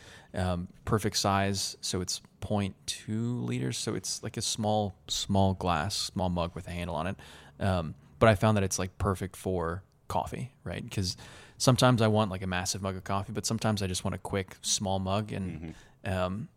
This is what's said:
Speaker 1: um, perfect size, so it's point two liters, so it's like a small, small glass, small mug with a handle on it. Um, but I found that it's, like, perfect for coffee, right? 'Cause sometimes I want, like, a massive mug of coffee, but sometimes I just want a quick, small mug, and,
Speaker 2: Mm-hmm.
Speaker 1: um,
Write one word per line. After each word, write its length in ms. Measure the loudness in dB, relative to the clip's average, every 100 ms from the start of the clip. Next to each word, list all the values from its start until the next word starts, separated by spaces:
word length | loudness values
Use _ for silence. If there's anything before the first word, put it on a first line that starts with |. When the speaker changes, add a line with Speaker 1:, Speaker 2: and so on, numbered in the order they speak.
| -18 -20 -10
Speaker 1:
um, 340 | -2 0 0 -4 -8
perfect 320 | 0 0 2 0
size, 600 | 2 4 2 0 -4 -6
so 200 | -4 -4
it's 200 | -4 -6 -10 _
point 360 | -2 0 -2 -4 -8
two 540 | -8 -6 -4 -2 -2
liters, 360 | -4 -2 -2 -4
so 180 | -4
it's 280 | -4 -4 -6
like 140 | -6 -6
a 60 |
small, 520 | -4 -2 2 2 0 -4 -6
small 460 | -6 0 4 4
glass, 420 | 4 0 0 0 -2
small 320 | -4 -2 0
mug 260 | 0 -2
with 140 | -4 -8
a 20 |
handle 240 | -6 -4
on 120 | -4 -4
it. 80 | -6 -12 -20 -20 -4
Um, 360 | 0 0 -2 -8 -16 6
but 80 | 6
I 60 | 8
found 200 | 6 4
that 60 |
it's, 140 | 2 0
like, 180 | -4 0
perfect 360 | 0 2 -2 -4
for 460 | -2 0 -2 -4 -10 _ _
coffee, 440 | -4 -2 -6 -10 -10
right? 260 | -8 -8 -4
'Cause 260 | -2 -2 -4 -14 -20 -20 0
sometimes 420 | 4 6 6 6
I 40 | 6
want, 220 | 4 2
like, 120 | -2
a 40 | -2
massive 360 | -2 -2 -2
mug 140 | -4 -4
of 80 |
coffee, 280 | -2 -2 -2
but 140 | -4 -2
sometimes 360 | 0 2 2
I 40 | 0
just 180 | -2
want 100 | -4
a 40 | -6
quick, 380 | -4 -4 -4 -8
small 360 | -4 -2 0 0
mug, 340 | 0 0 -2
and, 420 | -4 -6 -6 -10 -12 -20 _
Speaker 2:
Mm-hmm. 80 | -4
Speaker 1:
um, 360 | -2 0 -2 -8